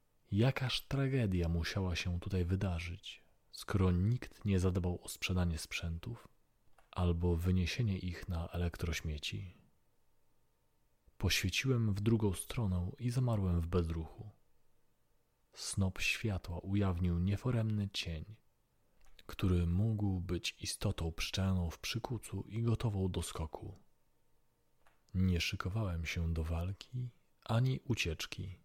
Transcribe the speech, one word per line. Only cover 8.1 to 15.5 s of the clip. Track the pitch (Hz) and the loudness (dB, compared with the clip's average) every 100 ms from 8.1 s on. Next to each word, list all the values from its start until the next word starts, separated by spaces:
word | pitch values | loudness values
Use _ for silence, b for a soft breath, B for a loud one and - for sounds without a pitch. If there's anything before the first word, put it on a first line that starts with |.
| 87 - | -6 -4
na | 87 85 | -4 -4
elektrośmieci? | 87 87 - 82 80 80 76 - 101 98 - - _ _ _ _ _ _ _ _ _ _ _ _ _ _ - | -2 -2 -2 -4 -2 -4 -6 -6 -8 -10 -16 -20 _ _ _ _ _ _ _ _ _ _ _ _ _ _ -2
Poświeciłem | 95 - 95 - 135 120 113 | 2 2 2 0 2 4 2
w | 101 | 2
drugą | 107 113 104 | 2 4 2
stronę | 92 - - 107 90 87 - | 0 -4 -2 0 0 -2 -4
i | 120 | -2
zamarłem | 120 127 110 92 87 | 0 2 2 2 2
w | 82 | 2
bezruchu. | 90 82 82 78 - 104 - _ - _ _ _ _ _ _ _ _ _ | 2 0 -2 -8 -12 -16 -18 _ -20 _ _ _ _ _ _ _ _ _